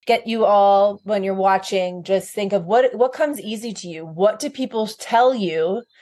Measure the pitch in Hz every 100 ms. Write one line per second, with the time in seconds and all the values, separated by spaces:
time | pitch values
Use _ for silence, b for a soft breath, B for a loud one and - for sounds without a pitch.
0 | - 233 - 226 208 208 202 196 202 202
1 | 196 208 190 190 190 190 190 196 180 180
2 | 175 190 185 - 202 202 170 226 262 226
3 | 254 254 302 269 196 220 226 190 175 160
4 | 165 160 196 214 285 285 254 226 214 -
5 | - 226 254 262 185 160 160 202 240 b